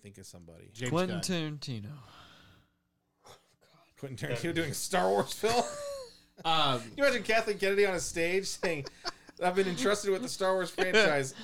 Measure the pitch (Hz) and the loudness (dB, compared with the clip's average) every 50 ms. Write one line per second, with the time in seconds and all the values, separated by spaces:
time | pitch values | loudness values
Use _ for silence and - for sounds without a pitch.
0 | - 101 95 98 95 - - 90 85 85 82 - - - - - 127 123 151 170 | -20 -20 -20 -18 -20 -18 -20 -20 -20 -20 -20 -20 -20 -20 -10 -6 -4 0 0 0
1 | 185 185 180 170 - - 180 165 156 151 151 143 - 139 123 107 101 117 151 139 | 0 0 -2 -4 -2 -2 -2 -2 -2 -4 -6 -8 -8 -8 -8 -8 -8 -10 -12 -14
2 | - - - - - - - - - - - _ _ _ _ _ _ _ _ _ | -18 -20 -20 -20 -20 -20 -20 -20 -20 -20 -20 _ _ _ _ _ _ _ _ _
3 | _ _ _ _ _ - - - _ _ _ _ _ _ _ _ _ _ _ - | _ _ _ _ _ -20 -20 -20 _ _ _ _ _ _ _ _ _ _ _ -14
4 | 143 131 123 - - - 120 117 - 170 165 165 165 143 101 - - - 190 180 | -12 -12 -10 -8 -4 -4 -4 -2 -2 -2 0 0 -2 -2 -2 -6 -4 0 0 2
5 | 185 190 202 202 - - - - - 220 233 480 - - 587 587 571 571 554 539 | 2 4 4 2 2 0 -2 -2 0 2 2 2 0 -2 -4 -8 -8 -10 -10 -10
6 | 508 453 - - _ _ _ - - 165 160 156 147 139 127 120 113 113 104 285 | -12 -14 -18 -20 _ _ _ -6 0 2 4 4 4 4 2 0 -2 -8 -2 2
7 | 277 277 247 233 190 - 220 226 220 214 208 180 190 196 202 202 202 196 185 165 | 2 4 4 2 0 2 2 2 2 0 -2 0 2 2 4 4 4 4 4 0
8 | - - - 170 165 170 185 196 190 - - - - 185 160 147 139 - - - | -4 -4 -2 0 0 2 2 0 0 -2 -6 -4 -2 -2 -2 -2 -6 -10 -12 -10
9 | - 349 - - - - - - 175 180 180 196 190 185 180 - 262 196 208 202 | -10 -10 -10 -10 -20 -20 -10 -2 -2 0 2 2 0 0 0 0 2 2 2 2
10 | - 196 190 185 247 - - - 190 190 190 185 180 170 - - 190 185 190 220 | 2 0 0 0 0 -6 -4 -2 0 2 2 2 0 -2 -2 -2 0 4 6 6
11 | 208 175 147 139 135 135 - - | 6 6 4 2 0 -2 -6 -10